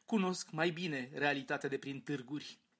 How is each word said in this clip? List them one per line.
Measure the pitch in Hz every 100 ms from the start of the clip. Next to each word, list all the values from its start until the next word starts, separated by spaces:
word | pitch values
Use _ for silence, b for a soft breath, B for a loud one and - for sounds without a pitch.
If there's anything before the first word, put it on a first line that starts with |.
cunosc | - 226 185 185 -
mai | 160 175
bine | 160 180 139 127
realitatea | 147 143 143 127 143 143
de | 131
prin | 139 139
târguri. | - 143 120 143 - - _ _